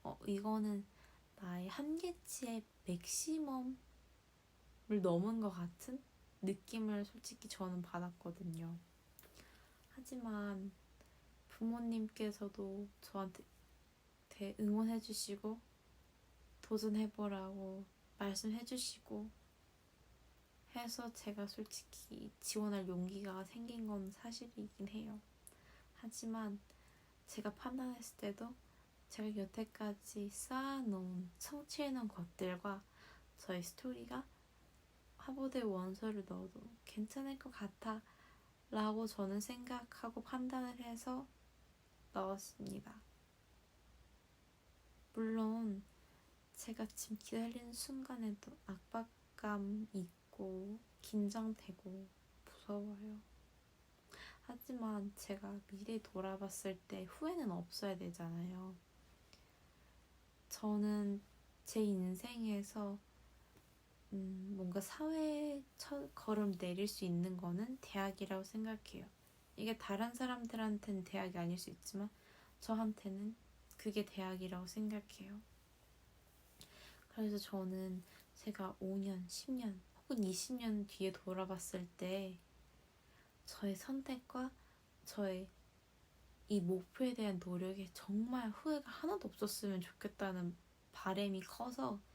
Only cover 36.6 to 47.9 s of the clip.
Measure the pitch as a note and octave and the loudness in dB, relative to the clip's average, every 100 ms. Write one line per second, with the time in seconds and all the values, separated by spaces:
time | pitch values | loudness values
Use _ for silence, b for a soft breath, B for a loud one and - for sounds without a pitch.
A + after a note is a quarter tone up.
36.6 | A3 A#3 - - G#3+ C4+ C4+ C4+ C4 - | -14 -16 -10 -2 -2 -2 -4 -4 -8 -6
37.6 | G3+ - A3+ A3 - B B B B - | -6 -4 -4 -4 -6 B B B B -20
38.6 | - A3 G#3+ G#3+ A3+ - G3 G3+ G#3 B3 | -2 4 4 4 0 0 2 2 0 -6
39.6 | B3 B3 A#3+ - A#3 A#3 A3+ C4 B3+ C4 | -4 -6 -6 -6 -6 -4 -2 0 2 2
40.6 | B3 B3 A#3+ A#3 - B3+ C4+ - - - | 0 -4 -6 -4 -2 -2 -4 -14 -20 -20
41.6 | - - - - - G3 F#3+ G3 - - | -20 -20 -20 -20 -4 0 0 0 -4 -8
42.6 | G3 G3+ - G#3+ - - - - - - | -6 -4 -8 -16 -18 -20 -20 -20 -20 -20
43.6 | - - - - - - - - - - | -20 -20 -20 -20 -20 -20 -20 -20 -20 -20
44.6 | - - - - - - A3 A3+ A3 A3+ | -20 -20 -20 -20 -12 -2 2 4 4 4
45.6 | A3+ G3 G3+ - B B B - - - | 2 0 -4 -18 B B B -20 -20 -12
46.6 | - A3 A3 - - G#3+ - A3+ A3+ A#3+ | -8 -4 -4 -4 -4 -4 -2 0 0 -2
47.6 | A#3+ A#3 - | -6 -6 -4